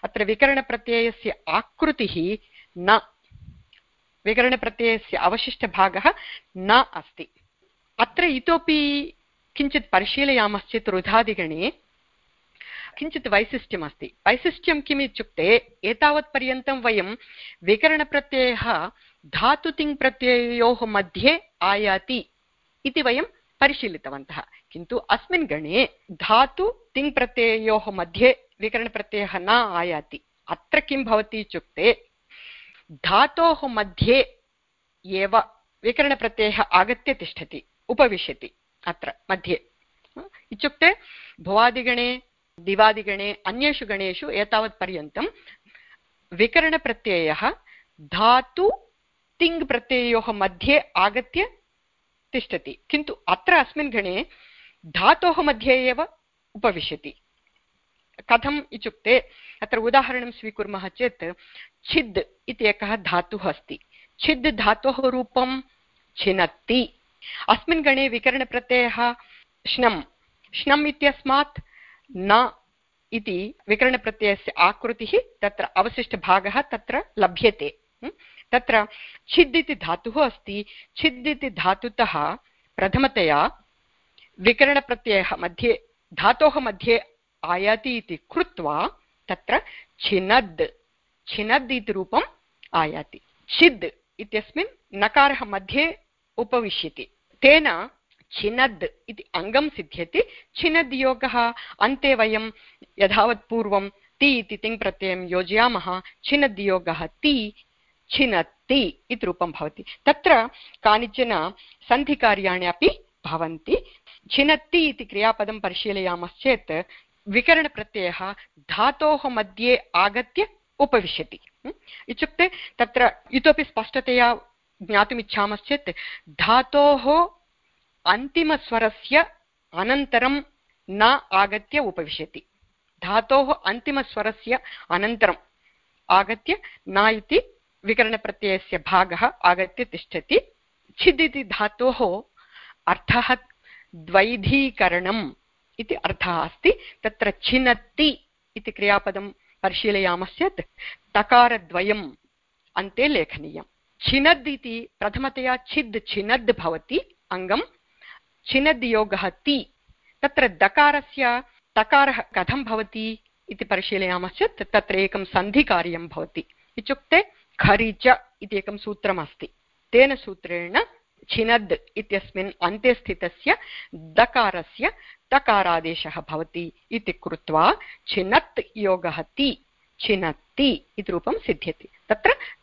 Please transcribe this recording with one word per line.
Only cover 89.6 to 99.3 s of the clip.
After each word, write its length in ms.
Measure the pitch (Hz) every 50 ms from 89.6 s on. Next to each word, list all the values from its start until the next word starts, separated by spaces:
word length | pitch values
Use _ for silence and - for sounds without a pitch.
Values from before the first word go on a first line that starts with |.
| - - - - - _ _ -
छिनद्, 640 | - - 202 185 190 190 220 262 226 185 160 156 160 - - _ _ _ _ _ _ _ _ _ _
छिनद् 460 | - - - 208 220 240 294 262 233 262
इति 200 | 247 202 - 196
रूपम् 300 | 190 185 - - 285 466 - _ _ _ _ _ _ - - -
आयाति। 460 | 165 160 151 160 156 151 _ - - _ _ _ _ _ -
छिद् 360 | - - 339 349 254 196 - 160 - _ _ _ _ -
इत्यस्मिन् 760 | 214 208 - 214 - - - 311 381 523 - _ _ _ -
नकारः 500 | 196 208 214 - 294 277 277 277 - 247
मध्ये 540 | 208 202 196 190 - - 277 311 330 - - _ _ _ _ _ _ - -
उपविश्यति, 640 | 233 208 254 240 226 196 - - - 156 - - 123 _ _ _ _ _ _ - -
तेन 460 | - 285 214 202 185 170 165 202 262 _ _ _ _ _ _ _ _ -
छिनद् 520 | - - 208 233 247 262 262 208 156 180 156 _ _ _ -
इति 160 | 214 - - _